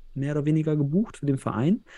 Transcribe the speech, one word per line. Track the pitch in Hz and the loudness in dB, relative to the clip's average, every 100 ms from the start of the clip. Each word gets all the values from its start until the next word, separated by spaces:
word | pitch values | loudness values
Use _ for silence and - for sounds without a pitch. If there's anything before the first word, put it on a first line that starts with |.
| - 135 | -14 -6
mehr | 139 | -4
oder | 151 147 | -2 2
weniger | 156 156 151 | 2 2 0
gebucht | 143 165 226 - | 0 0 -2 -2
für | 143 | -2
den | 135 | -2
Verein. | - 104 143 220 - | -2 0 2 0 -2